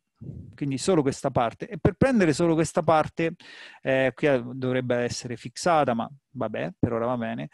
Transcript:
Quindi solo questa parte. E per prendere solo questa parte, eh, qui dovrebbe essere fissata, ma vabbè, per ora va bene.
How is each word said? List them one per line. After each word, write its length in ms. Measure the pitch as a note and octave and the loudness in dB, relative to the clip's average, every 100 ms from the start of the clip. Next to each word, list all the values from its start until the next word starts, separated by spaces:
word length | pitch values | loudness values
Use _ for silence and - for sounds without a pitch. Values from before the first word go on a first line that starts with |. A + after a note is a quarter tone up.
| _ - - - - | _ -20 -16 -16 -16
Quindi 240 | - C#3+ C3 | -8 -6 -2
solo 240 | - F3+ | 2 2
questa 280 | C3+ - C#3 | 2 0 -2
parte. 380 | C3 A#2 - - | 0 0 -2 -12
E 100 | G3 | 0
per 160 | - | 0
prendere 380 | - C4 A#3+ E3+ | 4 4 4 4
solo 220 | C#3 E3+ | 4 2
questa 280 | D#3+ D#3 - | 2 0 0
parte, 540 | E3 D#3 - - E3 E3+ - - - - | 2 2 2 -2 -4 -4 -14 -20 -20 -8
eh, 300 | C3+ C3+ C3 | 0 2 0
qui 140 | - D3+ C3 A#2+ | 0 2 2 0
dovrebbe 420 | C3 B2+ B2+ B2 A#2+ | -6 -2 -2 0 0
essere 400 | A#2+ - A#2+ A#2 | -2 -4 -10 -10
fissata, 580 | C3 - F#3 D#3+ C3 | -12 -4 2 4 2
ma 160 | A#2 A2+ - _ | 0 -4 -12 _
vabbè, 420 | C3 A2 A2+ D#3 - | -8 -6 -6 -8 -2
per 140 | B2+ | -2
ora 140 | A2+ A#2 | 0 -2
va 100 | B2 | -2
bene. 320 | A2+ A#2 D3+ | -4 -8 -10